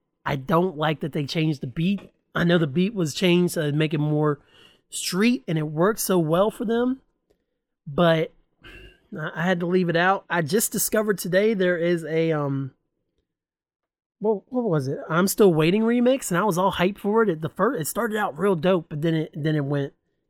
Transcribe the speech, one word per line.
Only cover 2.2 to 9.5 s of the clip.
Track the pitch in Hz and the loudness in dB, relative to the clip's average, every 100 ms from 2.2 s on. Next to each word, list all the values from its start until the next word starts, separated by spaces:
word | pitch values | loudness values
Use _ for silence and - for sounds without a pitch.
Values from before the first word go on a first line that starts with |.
| _ - | _ -2
I | |
know | 170 175 | 2 4
the | 156 | 2
beat | 147 190 | 0 0
was | 208 156 | -2 -4
changed | - 185 175 175 175 | 0 2 4 2 0
to | 147 | -2
make | 147 156 | 0 0
it | 156 | 0
more | 151 151 151 143 _ _ - _ _ | 0 2 0 -2 _ _ -20 _ _
street, | - - 180 226 262 - | -10 -4 0 2 2 -2
and | 156 | -4
it | |
worked | 151 151 190 226 | -2 0 0 0
so | - 185 | 0 2
well | 156 170 214 | 2 2 2
for | - 220 | 0 -2
them, | 233 247 262 _ _ _ _ _ _ _ _ - | 0 0 -2 _ _ _ _ _ _ _ _ -6
but | 143 170 165 170 _ _ _ - - - _ _ 175 | 0 2 2 -2 _ _ _ -20 -20 -20 _ _ -10
I, | 160 - | -8 -4
I | |
had | 175 | -2